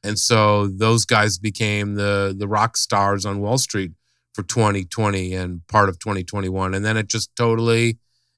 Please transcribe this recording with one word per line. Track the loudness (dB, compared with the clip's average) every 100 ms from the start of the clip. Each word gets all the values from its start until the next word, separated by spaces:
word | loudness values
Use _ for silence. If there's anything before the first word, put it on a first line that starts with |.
And | -4 -2
so | 2 4 4 4 0
those | 0 2 2
guys | 4 2 2 -2
became | -6 -4 -2 -2 -2
the, | -2 0 0 -2 -4
the | -2
rock | 0 0 -2
stars | 0 2 2 0
on | -2 -4
Wall | -2 -2
Street | -2 -4 -6 -10 _ _ _
for | -12
twenty | -4 0 2 0
twenty | -4 -2 0 0 -4
and | -4 -6 -8 0
part | 2 4
of | 0
twenty | -4 -4
twenty-one. | -4 -4 -4 -2 -2
And | -2
then | 0 -2
it | -2
just | -6 -6 -2
totally | 0 2 2 2 2 -2 _ _ _